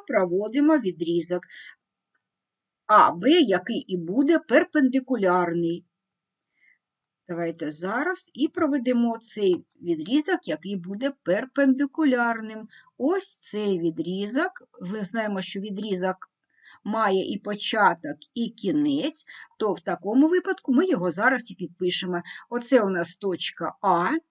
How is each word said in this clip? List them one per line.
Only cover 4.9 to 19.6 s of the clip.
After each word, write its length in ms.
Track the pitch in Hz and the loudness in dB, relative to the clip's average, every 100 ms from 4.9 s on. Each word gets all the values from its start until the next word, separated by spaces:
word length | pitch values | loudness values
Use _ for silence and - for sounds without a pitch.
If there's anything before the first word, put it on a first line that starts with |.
| 262 254 247 185 180 170 170 165 175 - _ _ _ _ _ _ _ _ _ _ _ _ _ - | 2 -2 0 2 2 2 0 -2 -4 -10 _ _ _ _ _ _ _ _ _ _ _ _ _ -10
Давайте 440 | 170 170 165 156 | -6 -6 -6 -8
зараз 600 | 151 180 233 320 359 - | -8 -6 -4 -4 -6 -10
і 140 | - 311 | -4 -4
проведемо 720 | - 311 285 240 247 233 220 | 0 0 0 0 0 0 -2
цей 480 | - 214 202 175 - _ | -8 -2 2 0 -2 _
відрізок, 680 | 175 160 160 277 302 370 - | -4 -4 0 0 0 -2 -2
який 280 | - 190 202 | -8 -6 -8
буде 360 | 170 202 269 277 | -8 -6 -6 -6
перпендикулярним. 1400 | - 196 254 - 277 262 285 - 302 247 240 226 220 214 - - _ _ | -2 -2 -2 0 2 2 0 0 2 2 0 -2 -8 -14 -16 -20 _ _
Ось 420 | 262 381 370 - | -2 -2 -4 -14
цей 400 | - 202 208 185 | -10 -4 -2 0
відрізок. 720 | 165 165 165 190 208 254 359 - - - | -2 -4 -4 -4 -4 -2 -2 -4 -20 -14
Ми 220 | 180 220 | -10 -8
знаємо, 380 | 190 233 214 190 | -6 -4 -4 -4
що 180 | 180 196 | -6 -8
відрізок 720 | 208 196 214 185 185 185 - _ _ _ _ - 196 | -8 -8 -4 -2 -2 -4 -12 _ _ _ _ -14 -6
має 460 | 220 214 190 - | -2 0 0 -2
і 40 | 202 | -6
початок, 800 | 202 208 - 226 196 170 - - - | -8 -6 -4 2 2 2 -6 -12 -12
і 160 | - 226 | -6 -6
кінець, 760 | - 196 147 147 139 294 - - - - | -4 -2 0 2 0 -4 -8 -18 -20 -20
то 120 | _ | _